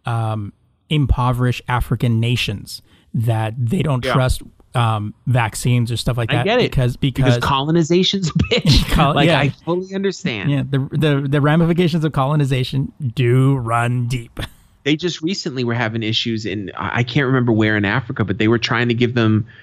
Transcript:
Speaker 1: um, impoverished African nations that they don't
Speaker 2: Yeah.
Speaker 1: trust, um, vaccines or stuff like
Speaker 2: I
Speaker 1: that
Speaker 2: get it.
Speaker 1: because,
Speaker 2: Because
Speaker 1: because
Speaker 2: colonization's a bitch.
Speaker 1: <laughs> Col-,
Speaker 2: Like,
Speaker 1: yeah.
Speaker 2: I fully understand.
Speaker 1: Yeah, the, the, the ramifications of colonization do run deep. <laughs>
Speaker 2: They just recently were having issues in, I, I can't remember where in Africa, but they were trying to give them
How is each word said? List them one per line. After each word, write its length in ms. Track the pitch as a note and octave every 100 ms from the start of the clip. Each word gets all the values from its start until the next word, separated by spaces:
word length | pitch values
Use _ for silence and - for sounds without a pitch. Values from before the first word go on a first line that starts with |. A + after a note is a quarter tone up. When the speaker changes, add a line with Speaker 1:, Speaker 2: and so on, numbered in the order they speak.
| -
Speaker 1:
um, 480 | A#2 A2 G#2+ G2+ - _ _ -
impoverished 720 | D3+ C3 - B2 A#2+ B2 A#2+ -
African 520 | B2 - A#2 B2 A2+
nations 600 | A#2 B2 - G2+ - - _ _ _
that 400 | - A2+ A2 A2 A#2
they 240 | A#2 F#3
don't 220 | D#3+ B2+ A#2
Speaker 2:
Yeah. 80 |
Speaker 1:
trust, 300 | C3+ B2+ - - - _ B2+
um, 380 | A2+ A2 G#2 - -
vaccines 640 | A#2+ A2+ - B2+ B2 A#2
or 60 | A#2
stuff 180 | - A#2+
like 120 | A2+
Speaker 2:
I 40 | A#2+
Speaker 1:
that 80 | E3+
Speaker 2:
get 140 | B3
it. 100 | F#3+
Speaker 1:
because, 240 | - B2 B2+
Speaker 2:
Because 400 | C#3 B2 C3+ A#2+
Speaker 1:
because 80 |
Speaker 2:
colonization's 840 | - C3+ C#3+ E3+ D#3 F3 F#3 G3 F3
a 40 |
bitch. 560 | E3 - - F3 C3 -
Speaker 1:
<laughs> 20 |
Col-, 240 | - C#3+ D3
Speaker 2:
Like, 120 | D#3
Speaker 1:
yeah. 120 | D3+
Speaker 2:
I 100 | C#3+
fully 460 | - - F3+ F#3+ F#3+
understand. 560 | G3 F3+ - A2 A#2
Speaker 1:
Yeah, 120 | C#3+ C3
the, 100 | C3+ C#3
the, 360 | D3+ D3+ C#3 C#3+
the 140 | D3
ramifications 640 | C#3+ D#3+ E3 E3+ F3+ E3 D#3
of 60 |
colonization 840 | C#3 C3+ D3+ C#3 C3 B2+ C3+ C3+ - C#3 A2+
do 400 | A#2+ B2+ C3 C#3
run 500 | A2+ A#2 A#2 B2 A#2+
deep. 320 | B2+ A#2 - -
<laughs> 40 | - _ _
Speaker 2:
They 120 | C#3 D#3
just 260 | F3 -
recently 420 | D#3+ G3 F3 C3
were 120 | A#2+ A#2
having 260 | A2+ A2+
issues 420 | G#2+ A2+ A#2 A2
in, 280 | G#2+ G#2 F#2 -
I, 260 | F#2+ -
I 20 |
can't 240 | B2 D3+ C3
remember 240 | C3 B2
where 260 | A2 G#2+ G#2+
in 80 | G2
Africa, 400 | A2+ - C3+ G2
but 140 | F#2+
they 80 | G#2+
were 100 | A#2
trying 300 | - A#2 A#2+
to 80 | A#2
give 180 | B2
them 320 | B2 A2 A2 G#2+ -